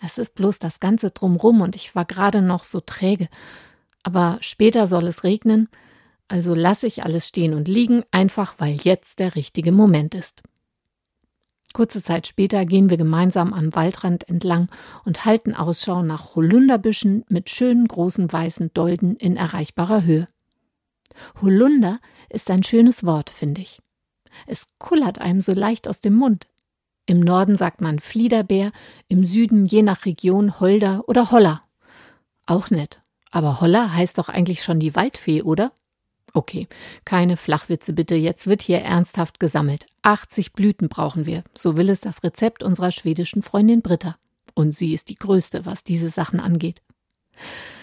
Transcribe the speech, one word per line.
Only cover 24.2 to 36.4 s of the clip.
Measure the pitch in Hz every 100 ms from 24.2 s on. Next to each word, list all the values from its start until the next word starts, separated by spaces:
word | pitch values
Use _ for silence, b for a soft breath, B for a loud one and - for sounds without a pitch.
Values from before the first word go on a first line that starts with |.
| _ B -
Es | 226 - _
kullert | - 330 247 -
einem | 175 185
so | 185
leicht | 190 202 233 -
aus | -
dem | 208 214
Mund. | 269 196 - _ _ _ _ _ -
Im | 175
Norden | 175 180 196 202
sagt | 175 -
man | 165 151
Fliederbär, | - 220 233 220 196 196 202 B B B _
im | 180 180
Süden | 208 233 214 190
je | 214
nach | 208 180
Region | 196 160 180 196 208 -
Holder | 185 208 202 190 -
oder | 240 233
Holler. | 233 190 151 _ _ b b b b b _ -
Auch | - -
nett. | 170 147 - _ _ _
Aber | 170 151 131
Holler | 170 208 226
heißt | 165 180 -
doch | -
eigentlich | - 180 175
schon | - 165
die | 156
Waldfee, | 147 233 - - 151
oder? | - 160 240 - _ _ _ _ _
Okay, | -